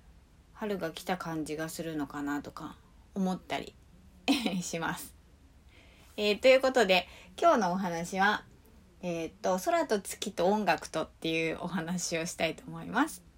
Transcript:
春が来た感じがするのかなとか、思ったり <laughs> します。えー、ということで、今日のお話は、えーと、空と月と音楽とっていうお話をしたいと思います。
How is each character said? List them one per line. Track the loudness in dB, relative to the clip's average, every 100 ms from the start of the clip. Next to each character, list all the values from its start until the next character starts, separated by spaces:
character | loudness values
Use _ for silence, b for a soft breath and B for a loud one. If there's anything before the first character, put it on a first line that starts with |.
| -20 -20 -20 -20 -20
春 | -8 -6 -4
が | -6
来 | -6
た | -6 -4
感 | -4 -6 -6
じ | -6
が | -6
す | -8
る | -6 -6
の | -6
か | -6
な | -6 -6
と | -8
か、 | -12 -14 -16 -20 -20 -10 -4
思 | -2
っ | -4
た | -6 -8
り | -8 -16 -20 -20 -20 -6
<laughs> | -2 0 0 -2
し | -4 -4
ま | -4 -6
す。 | -10 -18 -20 -20 -20 -20 -20 B B B B 0
え | 2
ー、 | 6
と | 8
い | 8
う |
こ | 6
と | 4 6
で、 | 4 B B B 2
今 | 6
日 | 6
の | 4
お | 0
話 | -2 -4 -4 2
は、 | 4 2 -4 -20 -20 -20 -20 -10
え | -6 -4 -6
ー |
と、 | -4 0 0
空 | 2 0 2
と | -2
月 | -2 -8 -8
と | 0 2
音 | 2 2
楽 | 0 -2
と | -6
っ | -6
て | -6 -2
い | 0 -2
う | -4
お | -4
話 | -4 -4 -4 -4 -4
を | -4
し | -4
た | -4
い | -4
と | -12
思 | -12
い | -4
ま | 0 0
す。 | -4 -20